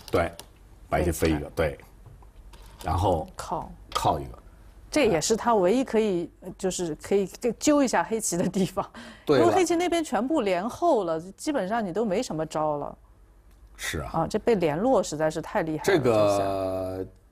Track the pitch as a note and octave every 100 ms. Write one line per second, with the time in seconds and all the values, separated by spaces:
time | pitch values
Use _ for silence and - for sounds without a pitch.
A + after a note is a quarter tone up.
0 | - - E2+ - - - - - - D2
1 | F2 D#2 E2+ D2+ D2 - D#2 - - -
2 | - - - - - - - - - E2+
3 | G2 E2 - - - E3 - - - -
4 | - D#2+ C#2 - - - - - - D4+
5 | B3 E3 - A3 A#3 A3+ F3+ A#3+ C4+ A3
6 | A3 F3 E3 - F#3 - F#3 F3+ F3 D3+
7 | - G3+ F#3 - B3 - - D4 B3+ G3
8 | E3 A3 - F3 F#3 F#3+ F#3 - F#3+ -
9 | - - - C#4+ F4 F#4 E4+ E4+ F4 E4+
10 | D#4 B3 C4 D#4+ G3+ F3 A3 - F4 B3+
11 | F3 D#3+ F3+ - - C#4+ F#3 A#3 G3+ F3+
12 | A3+ F#3+ B3+ D#3+ D#3 D#3+ D#3 D3 D3 -
13 | - - - - - - - - - D#2
14 | C2+ E3 D#3+ A3 A3+ A3 E3 D3 A#3 A#3+
15 | - D3+ D#3 D#3+ - A3 D#3+ D#3 - -
16 | B2 A2 G#2 G2+ G2 G2 F#2+ F#2 F#2 F#2+
17 | F#2+ - _